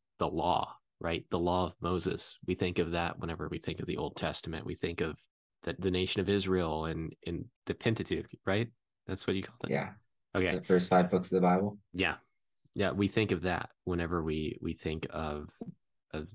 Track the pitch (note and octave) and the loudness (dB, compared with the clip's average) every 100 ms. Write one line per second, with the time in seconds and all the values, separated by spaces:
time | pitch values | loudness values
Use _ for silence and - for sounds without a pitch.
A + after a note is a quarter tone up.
0 | _ _ D#2+ E2 F2 E2+ - - _ _ | _ _ -2 2 2 2 0 -8 _ _
1 | E2+ E2+ - F2 F2 F2+ F2 - F2 F2+ | -4 -2 -2 0 2 2 0 -2 -2 0
2 | F2 E2+ - - - F2+ F2+ F2 E2 E2+ | 0 -4 -6 -8 -6 0 0 0 0 0
3 | E2+ - E2+ E2 D#2 E2 - D#2+ E2+ - | -2 -4 -6 -6 -6 -6 -6 -6 -4 -4
4 | D2+ - D#2+ D#2 E2 D#2+ - - F2 E2+ | -4 -2 -4 -4 -6 -6 -6 -4 -4 -2
5 | E2 - _ _ _ _ - - F#2 F2+ | -4 -6 _ _ _ _ -8 -2 0 2
6 | F#2 - F#2 G2+ F#2+ F#2 E2 D#2 D#2+ D#2+ | 2 0 2 2 4 2 2 0 -2 -4
7 | D#2+ - - E2+ - _ - - A#2+ A2+ | -6 -8 -8 -6 -8 _ -8 -2 0 0
8 | - - - - - G2+ A#2 - _ _ | 0 -4 -4 -6 0 0 0 -6 _ _
9 | - F#2+ - F#2+ F#2 - - - F#2 - | -8 -6 -2 -2 -4 -8 -2 -2 -2 -10
10 | _ _ _ F#2 F2+ F#2 - F#2 - F#2 | _ _ _ 0 2 0 4 4 6 4
11 | F2 F#2 - F#2 F2+ F2+ G#2 - _ F2+ | 6 2 2 4 6 6 2 -4 _ -2
12 | F2+ - _ _ _ _ _ - F#2+ E2 | 0 -2 _ _ _ _ _ -2 0 2
13 | G2 - G#2+ F2+ F2+ F2 - - - F2 | 2 4 4 2 2 0 -4 -8 -2 -2
14 | E2 F2 D#2+ D#2 D#2 - E2 E2 - D#2 | 0 0 0 -2 -2 -4 -6 -4 -4 -4
15 | - D#2+ D#2 D2+ D2 - - - _ _ | -4 -4 -4 -6 -8 -12 -14 -14 _ _
16 | _ D#2 D2+ | _ -10 -10